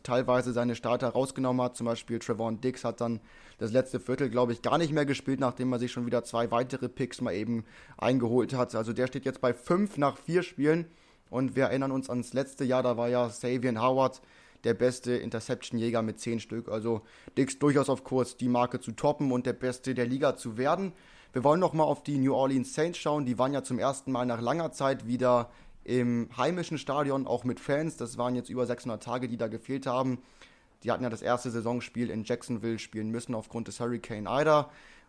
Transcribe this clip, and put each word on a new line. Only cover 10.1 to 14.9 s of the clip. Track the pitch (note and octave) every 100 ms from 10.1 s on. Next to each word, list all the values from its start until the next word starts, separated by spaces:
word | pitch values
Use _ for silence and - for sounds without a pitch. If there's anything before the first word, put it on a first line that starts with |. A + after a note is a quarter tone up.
| -
vier | - F3
Spielen | F3 - D3 E3 E3 - _ _ _
und | B2+ C3 C3
wir |
erinnern | C3 C3+ C3+
uns | C3+ C3+
ans | B2 A#2
letzte | B2 C3 - C3
Jahr, | B2+
da | B2 A#2
war | A#2+
ja | B2 A#2+
Xavier | G#2 B2 B2+ B2 A2
Howard | B2+ C3 B2+ - - - - - A#2
der |
beste | A2+ B2+